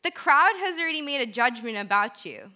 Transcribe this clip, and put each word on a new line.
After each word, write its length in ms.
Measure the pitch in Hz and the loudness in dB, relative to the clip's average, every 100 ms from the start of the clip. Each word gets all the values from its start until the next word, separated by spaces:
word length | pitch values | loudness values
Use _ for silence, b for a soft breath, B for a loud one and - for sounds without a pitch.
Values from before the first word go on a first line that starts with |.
the 80 | 359 | -6
crowd 420 | - - 285 359 392 | -2 4 6 6 2
has 200 | 381 330 | -4 -2
already 220 | 330 311 | -4 -4
made 200 | 285 277 | -4 -4
a 120 | 240 | -4
judgment 460 | 220 240 233 233 214 | 0 0 0 -8 -8
about 460 | 202 202 214 - | -2 0 0 -6
you. 260 | 170 110 - | -14 -14 -18